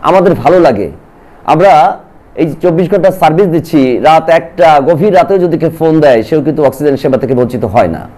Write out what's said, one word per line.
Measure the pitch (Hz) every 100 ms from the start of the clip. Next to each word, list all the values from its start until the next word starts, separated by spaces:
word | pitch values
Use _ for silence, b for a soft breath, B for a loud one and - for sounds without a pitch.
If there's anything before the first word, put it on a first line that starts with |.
আমাদের | 147 185 180
ভালো | 175 120 180
লাগে, | 165 104 87 69 - b b b
আমরা | - 156 190 156 175 - - - _
এই | - 160
যে | 135
চব্বিশ | 180 165 185
ঘন্টা | 202 180
service | 185 160 160 196
দিচ্ছি, | 160 160 156 131 117
রাত | 131 160 160
একটা, | 165 - - 170 147
গভীর | 139 165 208
রাতেও | 180 170 196
যদি | 180 156
কেউ | 160
phone | 160 160 160
দেয়, | 151 120
সেও | 156 160
কিন্তু | 139 156
oxygen | 139 127 147 135
সেবা | 151 131
থেকে | 120
বঞ্চিত | 123 123 123
হয় | 107 107 92
না। | 80 50